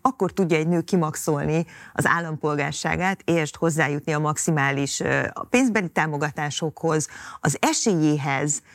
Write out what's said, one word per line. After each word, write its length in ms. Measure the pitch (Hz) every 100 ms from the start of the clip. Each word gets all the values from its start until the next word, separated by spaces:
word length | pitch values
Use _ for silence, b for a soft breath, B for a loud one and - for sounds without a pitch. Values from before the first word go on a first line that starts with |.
akkor 300 | 262 - 185
tudja 260 | - 175 156
egy 100 | 160
nő 140 | 175
kimaxolni 840 | 165 185 156 - - 147 151 156 165 B B
az 120 | - -
állampolgárságát, 1120 | 165 165 156 151 147 143 151 160 160 185 190 -
és 260 | 170 151 -
hozzájutni 560 | 165 156 143 147 156
a 60 | 151
maximális, 800 | 151 151 - 151 139 139 139 -
ö, 200 | - 139 -
a 100 | -
pénzbeli 460 | - 247 262 214 180
támogatásokhoz, 1160 | - 156 147 147 151 147 - 160 - 165 156 147 B B B
az 180 | - -
esélyéhez, 1040 | 285 311 233 175 151 151 139 139 147 - B